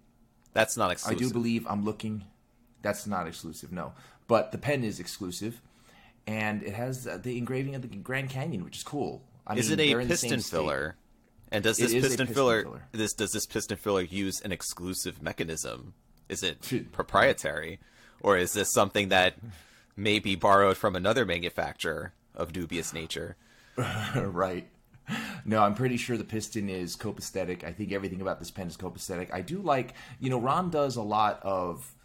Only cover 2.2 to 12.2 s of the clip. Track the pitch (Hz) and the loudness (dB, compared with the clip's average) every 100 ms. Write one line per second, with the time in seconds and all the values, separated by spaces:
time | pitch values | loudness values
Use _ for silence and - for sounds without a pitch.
2.2 | 90 _ _ _ _ _ 104 101 104 95 | -10 _ _ _ _ _ -4 -4 -2 -4
3.2 | 82 85 85 76 - 90 69 - - - | -4 -8 -12 -12 -10 -8 -8 -10 -20 -14
4.2 | - 113 - - 131 143 110 87 90 - | 2 2 4 -4 -2 0 0 -4 -8 -8
5.2 | 92 90 104 120 - _ _ - - _ | -6 -4 -6 -8 -16 _ _ -20 -20 _
6.2 | - 110 107 107 - 104 123 127 123 90 | -6 -2 0 -2 -4 -6 -6 -6 -8 -8
7.2 | 123 123 120 131 135 135 120 101 95 131 | -6 -4 -2 -2 -4 -6 -10 -10 -6 -4
8.2 | 135 131 160 110 82 - - 143 90 64 | -4 -6 -4 -4 -6 -10 -8 -4 -4 -4
9.2 | - - - 113 110 156 151 123 123 170 | -14 -20 -6 -2 2 4 4 4 2 0
10.2 | - 127 - 82 76 67 76 - _ _ | 0 -2 -2 -2 0 -2 -4 -8 _ _
11.2 | _ _ - 107 110 104 120 120 135 120 | _ _ -6 0 2 4 4 4 4 2